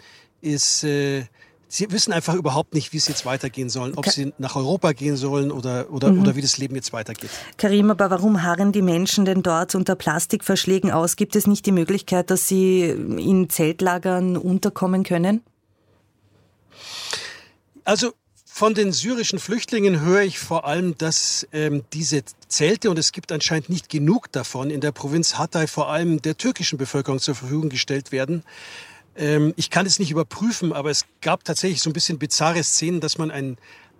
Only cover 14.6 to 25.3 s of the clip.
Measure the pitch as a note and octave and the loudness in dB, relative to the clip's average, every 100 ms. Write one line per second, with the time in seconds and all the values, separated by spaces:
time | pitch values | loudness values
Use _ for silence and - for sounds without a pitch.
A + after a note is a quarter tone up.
14.6 | G#3 G3 F#3 F#3 F#3+ F3 F3 G#3+ - _ | 0 0 0 0 0 0 2 0 -4 _
15.6 | _ _ _ _ _ _ _ _ _ _ | _ _ _ _ _ _ _ _ _ _
16.6 | _ - - - - - - - - _ | _ -20 -16 -14 -10 -10 -10 -16 -20 _
17.6 | _ - - G#3+ A#3+ - _ _ _ - | _ -8 -2 0 0 -6 _ _ _ 0
18.6 | G#3+ G#3+ G3+ F3+ G3+ B3 A3+ F#3+ - A3+ | 2 4 2 0 -2 -2 -2 -4 -4 -6
19.6 | - A#3 G3+ E3+ D#3 F#3+ G3 - - E3 | -2 0 2 2 4 4 2 -2 -4 -4
20.6 | C#3+ D#3+ F3+ D#3 D#3+ D#3+ - - - D#3 | -2 0 -2 -2 -2 -2 -2 -4 -4 -2
21.6 | D3+ C#3+ B2 D3+ D#3 D3 - - _ - | -2 -2 -4 -6 -2 -2 -4 -14 _ 0
22.6 | D3+ A3 A3+ E3 D#3 - - D#3+ - E3 | 2 2 2 0 0 -4 -8 -4 0 -2
23.6 | D3+ F3+ - D3+ D3 A#3+ - C#3 A#2 B2+ | -2 -6 -4 0 4 2 0 -6 -6 -6
24.6 | C#3 D3+ D3 - C#3+ D#3 E3 | -6 -2 -4 -4 -2 0 0